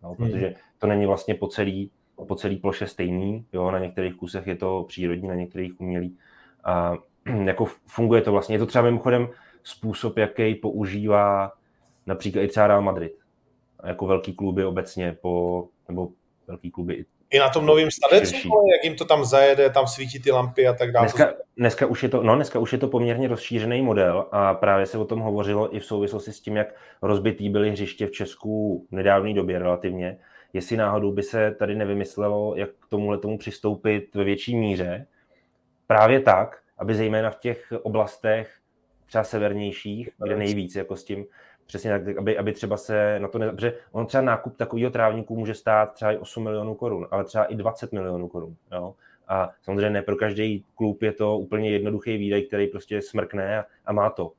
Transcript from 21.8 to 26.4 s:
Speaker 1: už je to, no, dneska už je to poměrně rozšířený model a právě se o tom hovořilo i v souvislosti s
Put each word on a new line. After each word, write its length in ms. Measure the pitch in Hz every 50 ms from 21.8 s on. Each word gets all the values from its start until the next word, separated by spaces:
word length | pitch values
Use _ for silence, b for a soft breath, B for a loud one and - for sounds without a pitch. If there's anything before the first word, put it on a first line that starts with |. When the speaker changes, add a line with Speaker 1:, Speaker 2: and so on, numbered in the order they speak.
| 139
Speaker 1:
už 160 | 120 123 -
je 60 | 135 120
to, 140 | 131 120
no, 120 | 110 110 120
dneska 240 | 147 143 - - 113
už 140 | 117 -
je 60 | 131 117
to 100 | 139 131
poměrně 400 | 135 117 120 120 117 123 135 123
rozšířený 540 | 117 110 - - 120 110 107 113 120 131
model 440 | 135 123 104 104 92 87 87 95 - -
a 220 | 104 101 101 98 95
právě 320 | 95 104 101 98 98 98
se 120 | 95 - 110
o 60 | 104
tom 160 | - 113 113
hovořilo 560 | 110 107 101 104 98 101 104 104 110 - -
i 40 | 107
v 40 | -
souvislosti 480 | - 110 101 101 101 110 101 - 107
s 80 | 104 -